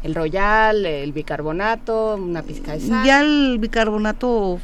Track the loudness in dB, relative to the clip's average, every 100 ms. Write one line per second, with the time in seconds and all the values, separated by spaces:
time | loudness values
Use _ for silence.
0 | -4 -2 -2 0 2 4 4 2 0 -2
1 | -4 -6 -6 -4 -4 -2 -2 -2 -2 -2
2 | -2 -2 -4 -6 -8 -10 -8 -6 -2 0
3 | 4 4 4 4 2 0 0 0 0 2
4 | 0 0 0 0 0 -4